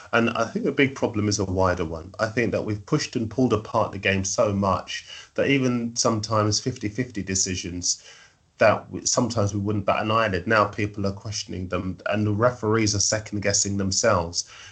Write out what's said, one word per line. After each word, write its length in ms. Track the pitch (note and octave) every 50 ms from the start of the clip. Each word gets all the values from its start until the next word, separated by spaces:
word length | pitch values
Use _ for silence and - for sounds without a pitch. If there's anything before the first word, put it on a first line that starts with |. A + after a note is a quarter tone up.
| - -
And 180 | - A#2 A#2 A#2
I 120 | - A2+ A2+
think 220 | - - G#3 A#3+
the 80 | D#3 C3
big 200 | - C#3 C3 -
problem 360 | - B2+ A2 G#2 G#2+ G#2 G#2
is 100 | G2+ G#2
a 60 | G2
wider 400 | F#2 F#2 F#2+ F#2 F2+ F2 F2 F2
one. 280 | D#2+ E2 D#2+ D#2+ G2 - -
I 60 | A2
think 260 | G#2+ G#2 B2 A2+ G2
that 140 | F2 F#2+ -
we've 200 | G#2+ G#2 G#2 -
pushed 300 | - D#3 D3 - - -
and 160 | C3 A2+ G#2
pulled 220 | - - B2+ A#2+ A2+
apart 400 | G#2 - - - A2+ G#2 - -
the 40 |
game 280 | G2 F#2+ G2 G2 F#2+ F#2+
so 260 | - - - A2+ G#2+
much 560 | G2 G2 G2 F#2+ F2+ - - - - - - - - - - - -
that 120 | - -
even 480 | - C#3 C3+ B2+ B2 B2 A#2+ A#2 A#2 A#2
sometimes 640 | - - A#2+ A2 G#2+ G#2+ - A2+ G#2+ G#2 G#2+ G#2+ -
fifty 300 | - B2+ - - A2+ G#2
fifty 340 | - - B2+ - - G2+ F2+
decisions 800 | F#2+ F#2+ F#2+ - G2 F2 F2 - F2 F2 F2+ F2 - - - - - - - - - _ _ _ _ _
that 300 | - A#2 G#2+ F#2+ - -
w-, 180 | - G2 - -
sometimes 480 | - - C3 B2 G#2+ - A2 G2+ G2+ G#2
we 80 | G#2
wouldn't 240 | G2 G#2 G#2+ G#2 F#2+
bat 180 | G#2 - - G#2+
an 80 | A2
eyelid. 360 | A2 A2+ A2+ G#2 F#2 - -
Now 180 | A2 A2+ G#2+ G#2
people 420 | G2+ - - G#2 G#2 - G#2 G2
are 60 | G2 F#2+
questioning 560 | G2+ - G#2+ G#2 - - - F#2 F#2 F#2+ F2+
them, 280 | F#2 F2+ F#2+ F#2 F2+ - -
and 200 | - G2+ G#2+ G#2
the 60 | G#2+ G#2
referees 600 | G2+ A#2 B2 A#2+ - A2 G#2+ A2 A2+ A2 G#2 G#2+
are 60 | G2+
second-guessing 800 | - - A2 A2 G#2+ - G#2+ G#2 F#2+ G2+ G2+ - - G2 G2
themselves. 720 | G2 G2 F#2+ F#2+ - - A2+ G2+ F2+ E2 E2 E2+ - - - - - - -